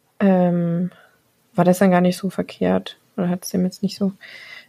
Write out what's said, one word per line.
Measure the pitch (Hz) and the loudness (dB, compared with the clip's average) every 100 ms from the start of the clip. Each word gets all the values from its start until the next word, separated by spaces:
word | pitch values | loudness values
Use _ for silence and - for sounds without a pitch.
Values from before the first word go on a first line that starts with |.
| _ _ | _ _
ähm, | 202 185 180 175 170 170 180 - _ _ _ _ _ | 2 4 2 0 -2 -2 -4 -8 _ _ _ _ _
war | - | 0
das | 175 180 | 2 4
dann | 196 | 4
gar | 180 | 4
nicht | 180 180 | 2 0
so | 185 | -6
verkehrt. | - 190 - 180 190 190 - _ - | -6 -10 -4 -2 0 -4 -14 _ -6
Oder | 175 | -4
hat's | 180 - | -4 -4
dem | 185 | -4
jetzt | 180 - | -4 -4
nicht | 190 - | -8 -4
so, | 196 196 - - - - | -6 -6 -16 -20 -20 -20